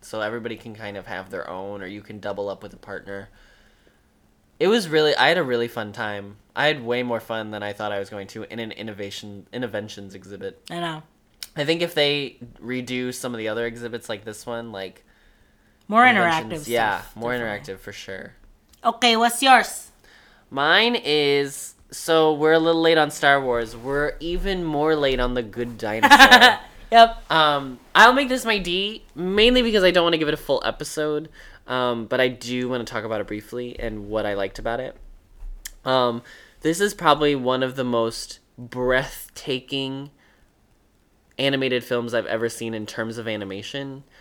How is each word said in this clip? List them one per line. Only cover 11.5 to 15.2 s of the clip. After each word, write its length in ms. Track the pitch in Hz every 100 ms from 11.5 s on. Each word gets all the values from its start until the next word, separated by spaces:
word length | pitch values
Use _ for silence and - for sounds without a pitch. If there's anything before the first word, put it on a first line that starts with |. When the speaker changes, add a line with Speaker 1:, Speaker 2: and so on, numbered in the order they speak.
| -
Speaker 1:
I 80 |
think 160 | 143 165
if 140 | 170
they 440 | 160 143 143 139 - 120 -
redo 540 | 117 127 123 127 127
some 200 | 123 127
of 40 | 117
the 100 | 110
other 180 | 107 117
exhibits 420 | 117 120 113 -
like 160 | 107
this 200 | 107 107 -
one, 260 | 117 117
like, 320 | 98 95 - _ _